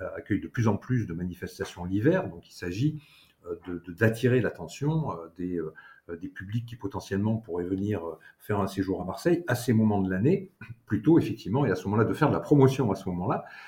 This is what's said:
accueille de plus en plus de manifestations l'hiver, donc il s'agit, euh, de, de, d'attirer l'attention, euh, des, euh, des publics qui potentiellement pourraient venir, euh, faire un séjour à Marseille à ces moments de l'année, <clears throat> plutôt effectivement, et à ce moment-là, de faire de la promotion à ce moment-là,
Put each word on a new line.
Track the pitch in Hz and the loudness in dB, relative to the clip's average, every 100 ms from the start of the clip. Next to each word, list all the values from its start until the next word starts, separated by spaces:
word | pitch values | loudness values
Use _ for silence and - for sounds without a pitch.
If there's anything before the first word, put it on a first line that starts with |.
| 90 85 | -10 -8
accueille | - 95 | -4 -4
de | 80 | -2
plus | - 113 | 0 0
en | 110 | 0
plus | - 123 92 | 0 -2 -2
de | |
manifestations | 82 90 87 90 - 92 - 90 | -6 -6 -8 -10 -8 -10 -8 -4
l'hiver, | 98 135 185 160 | 0 2 2 -2
donc | 85 - | -12 -18
il | |
s'agit, | - 90 95 147 156 - _ _ _ 87 | -10 -6 -2 -2 -2 -10 _ _ _ -12
euh, | 85 92 | -10 -8
de, | 87 92 | -10 -8
de, | |
d'attirer | 87 110 113 123 123 | 2 2 4 2 4
l'attention, | 95 - 80 - 147 160 123 | 2 -4 -10 -6 -2 -2 -2
euh, | 85 82 - | -6 -10 -8
des, | 90 87 | -6 -4
euh, | 78 - - - - 85 | -6 -10 -20 -20 -14 -12
des | 92 | -12
publics | - 95 117 117 | -12 -8 -8 -8
qui | 123 | -10
potentiellement | 98 95 - 98 107 113 | -10 -10 -4 -2 0 -2
pourraient | 87 87 87 | -4 -6 -2
venir, | 95 104 98 | -2 -2 -4
euh, | 82 78 - _ | -6 -12 -16 _
faire | - 101 | -4 -2
un | 95 | 0
séjour | 98 95 87 | -2 -2 -2
à | 92 | -4
Marseille | - 175 175 - | -2 2 2 2
à | |
ces | 120 - | 0 2
moments | 110 110 101 | 4 4 2
de | 95 | 0
l'année, | 92 131 196 - - - | 2 2 2 -2 -16 -20
<clears throat> | - - | -18 -4
plutôt | 107 151 165 | 0 6 6
effectivement, | - 95 87 127 127 | 4 -2 -2 2 2
et | |
à | - | 0
ce | |
moment-là, | 98 107 98 | 2 2 2
de | - | 4
faire | 147 | 2
de | |
la | 90 | 2
promotion | - 143 131 135 117 | 4 8 8 6 0
à | 95 | 0
ce | 98 | -4
moment-là, | 90 101 170 - - | -2 -2 -2 -6 -16